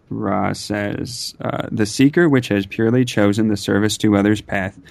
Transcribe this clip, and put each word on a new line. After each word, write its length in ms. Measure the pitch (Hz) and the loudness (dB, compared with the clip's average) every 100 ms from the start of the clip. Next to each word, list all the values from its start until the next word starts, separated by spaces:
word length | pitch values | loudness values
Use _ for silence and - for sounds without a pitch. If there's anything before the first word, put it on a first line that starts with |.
| - | -12
Ra 420 | 110 107 98 98 | -6 -2 -2 -2
says, 840 | 98 - 104 104 - 123 120 - - | -4 -6 -4 -4 -6 -8 -10 -12 -8
uh, 280 | 120 123 - | -6 -6 -4
"The 160 | 110 104 | -2 -2
seeker 420 | - 139 170 170 | 2 2 4 2
which 200 | 131 - | 2 2
has 180 | 101 98 | -2 -2
purely 380 | - 113 127 | -2 2 2
chosen 440 | 123 - 104 101 110 | 0 2 2 4 0
the 80 | 101 | 0
service 400 | - 101 107 - | 0 0 0 0
to 180 | 110 101 | 2 4
others 240 | 104 107 | 4 0
path 380 | - 101 95 - - | -2 -6 -6 -10 -20